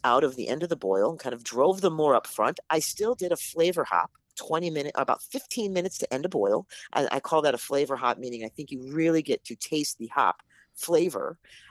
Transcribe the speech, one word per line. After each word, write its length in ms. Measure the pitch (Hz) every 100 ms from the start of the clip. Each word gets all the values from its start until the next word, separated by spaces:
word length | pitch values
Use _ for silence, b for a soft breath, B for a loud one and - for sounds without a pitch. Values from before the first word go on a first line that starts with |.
| 127
out 180 | 127
of 140 | 147 127
the 100 | 104
end 160 | 120
of 60 | 170
the 80 | 170
boil 320 | 95 95 107
and 100 | 160
kind 160 | 131 120
of 80 |
drove 380 | 117 117 156 190
them 140 | 185 156
more 200 | 147 120
up 120 | -
front. 340 | - 110 - -
I 100 | 156
still 340 | - - 214
did 200 | 247 180
a 40 | 160
flavor 460 | - 165 170 175
hop, 280 | 127 90 - _ _ -
twenty 340 | - 160 175
minute, 240 | 156 143 -
about 260 | - -
fifteen 520 | - 269 - 247 208
minutes 240 | 185 180 -
to 160 | -
end 100 | 131
a 60 | 180
boil. 360 | 127 101 120 - B B
I, 160 | - 135
I 80 | 135
call 220 | - 156
that 140 | 151 120
a 20 |
flavor 400 | - 139 139 131
hop, 220 | 127 120
meaning 260 | 127 120 110
I 40 |
think 220 | - 139
you 180 | 131 131
really 320 | 151 165 160
get 220 | 139 120 -
to 100 | 117
taste 400 | - 156 147 -
the 100 | 113
hop 360 | 143 101 - _ b b -
flavor, 640 | - 170 175 101 69 170 B B B